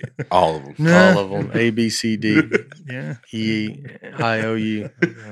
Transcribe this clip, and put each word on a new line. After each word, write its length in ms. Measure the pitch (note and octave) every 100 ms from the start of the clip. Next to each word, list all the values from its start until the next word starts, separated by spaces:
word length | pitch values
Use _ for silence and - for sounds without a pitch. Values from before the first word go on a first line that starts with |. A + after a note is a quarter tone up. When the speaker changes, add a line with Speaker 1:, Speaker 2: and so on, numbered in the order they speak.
| - - -
Speaker 1:
All 260 | F2+ E2 D2+
of 80 |
'em. 100 | - -
Speaker 2:
No. 320 | D#3+ F3 F#3
Speaker 3:
All 80 | F#3
of 140 | G2+
'em. 180 | G2+ -
A, 160 | A2 A#2
B, 200 | A2 A2+
C, 260 | - A#2 G#2+
D, 240 | G#2+ G#2+ A#2+ C3
Speaker 2:
<laughs> 240 | - - C#3+
Yeah. 280 | B2+ D3+ B2 _
Speaker 3:
E, 500 | A2 A2 A2 G#2+ - - - - -
I, 220 | A#2 A2
O, 120 | A2
U. 340 | A2+ A2 G#2+ - - - - -